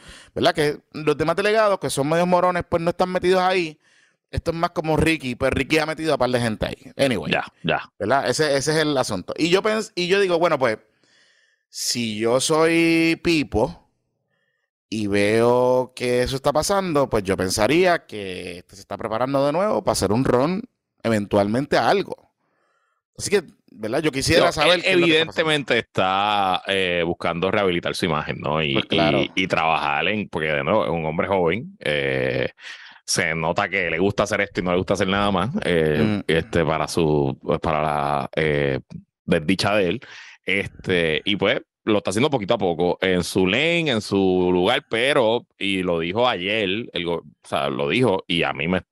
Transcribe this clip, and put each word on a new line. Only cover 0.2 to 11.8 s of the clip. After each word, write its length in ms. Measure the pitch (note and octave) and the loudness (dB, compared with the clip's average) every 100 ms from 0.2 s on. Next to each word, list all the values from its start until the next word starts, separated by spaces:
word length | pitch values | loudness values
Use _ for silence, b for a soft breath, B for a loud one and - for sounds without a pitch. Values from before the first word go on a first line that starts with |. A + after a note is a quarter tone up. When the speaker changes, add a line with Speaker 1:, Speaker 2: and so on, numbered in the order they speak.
| B | B
Speaker 1:
¿verdad? 200 | - C3+ | -2 0
Que 260 | E3+ D3+ D3+ _ | 2 0 -2 _
los 240 | - D3+ C#3+ | -4 -2 0
demás 180 | D#3 E3+ | 0 0
delegados, 440 | G3+ A3 G#3+ F#3+ | 0 2 2 0
que 100 | C3+ | -2
son 180 | C3+ C#3 | -2 0
medios 200 | E3 F3+ | 0 2
morones, 360 | F3+ F3+ F3 F3+ | 2 2 0 -2
pues 120 | E3+ | -2
no 100 | E3 | -2
están 180 | - F3+ | 0 -2
metidos 320 | F#3 F3 F#3 | 0 2 2
ahí. 380 | F3+ F#3+ E3 D3+ b b b b _ | 2 0 -2 -8 b b b b _
Esto 200 | - - | -6 -4
es 60 | E3 | -2
más 120 | F3 | -2
como 260 | - D#3+ D#3 | -2 0 2
Ricky, 400 | D#3+ D#3 C3 A#2+ | 2 0 -2 -2
pues 160 | C3+ | 0
Ricky 260 | B2+ C3 D#3 | 0 0 0
ha 80 | D#3 | 0
metido 280 | D#3 D#3+ | -2 -2
a 40 | C#3 | 0
par 120 | B2 | 2
de 100 | B2 | 2
gente 280 | A#2+ G#2+ - | 0 -2 -4
ahí. 240 | - - - | -6 -12 -2
Anyway. 360 | C3+ G#2+ D2 | 0 0 0
Speaker 2:
Ya, 140 | D2+ - - | -2 -2 -6
ya. 280 | E2 D2 - _ | -2 -2 -4 _
Speaker 1:
¿Verdad? 300 | G#2 C3+ G#2+ | -2 0 0
Ese, 260 | B2+ D#3 C#3 | 0 0 0
ese 160 | C#3 | 0
es 60 | D#3 | 0
el 200 | D3+ C#3 | 0 0
asunto. 360 | B2 G2+ - - | -2 -4 -6 -4
Y 120 | D#3+ | 2
yo 120 | F#3 | 2
pens-, 300 | A3 A3 G#3 | 2 -2 -4
y 140 | - F3 | -6 0
yo 140 | G3 | 2
digo, 180 | G3 E3+ | 2 2
"Bueno, 180 | E3+ D3+ | 2 2
pues, 200 | C3 A2 _ b b b b b b b b | 0 -2 _ b b b b b b b b
si 500 | - | -8